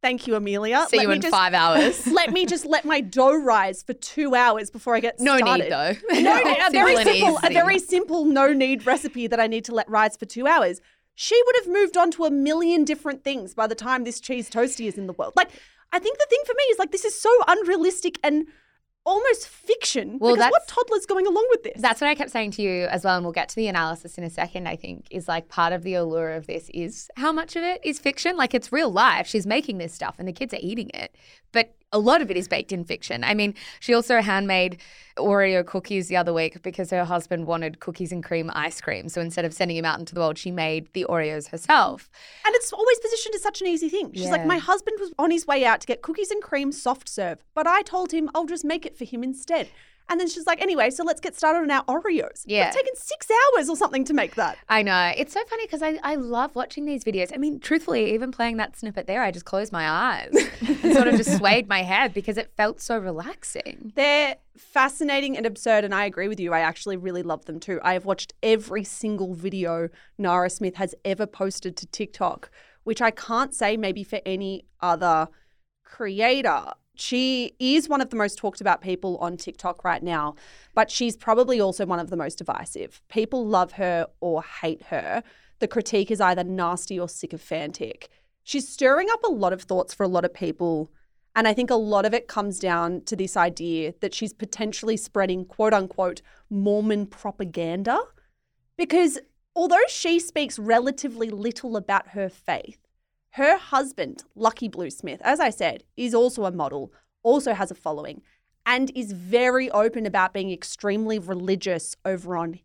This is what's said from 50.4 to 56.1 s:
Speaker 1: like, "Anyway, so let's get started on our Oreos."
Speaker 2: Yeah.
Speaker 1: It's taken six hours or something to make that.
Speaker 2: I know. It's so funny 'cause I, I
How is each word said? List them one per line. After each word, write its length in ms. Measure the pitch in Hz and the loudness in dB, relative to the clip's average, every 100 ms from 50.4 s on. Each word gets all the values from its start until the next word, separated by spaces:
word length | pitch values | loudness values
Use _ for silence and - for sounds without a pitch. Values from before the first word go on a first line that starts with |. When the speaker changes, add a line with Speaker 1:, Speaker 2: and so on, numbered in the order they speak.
| 349 | -2
Speaker 1:
like, 160 | 339 | 0
"Anyway, 300 | 370 330 233 | 0 2 2
so 120 | 269 | 2
let's 160 | 339 320 | -2 -2
get 160 | 359 - | -4 0
started 260 | 311 330 | 2 2
on 80 | 311 | 2
our 120 | 277 - | 0 0
Oreos." 580 | 269 403 330 - - - | -2 0 -2 -2 -10 -2
Speaker 2:
Yeah. 220 | 208 180 | 2 2
Speaker 1:
It's 80 | - | 2
taken 200 | 523 508 | -2 -4
six 320 | - 605 - 453 539 494 | -8 -10 0 4 6 4
hours 120 | 285 | 2
or 80 | 320 | 0
something 280 | 403 269 262 | 0 0 0
to 80 | |
make 220 | 294 202 - | 0 0 -2
that. 200 | 175 - _ | -2 -2 _
Speaker 2:
I 140 | 220 | 2
know. 280 | 202 185 175 - | 4 2 2 0
It's 160 | 294 | -4
so 100 | 392 453 | -4 -6
funny 160 | 453 440 | -6 -6
'cause 160 | 311 | -4
I, 160 | 311 311 | -2 -2
I 100 | 285 | -4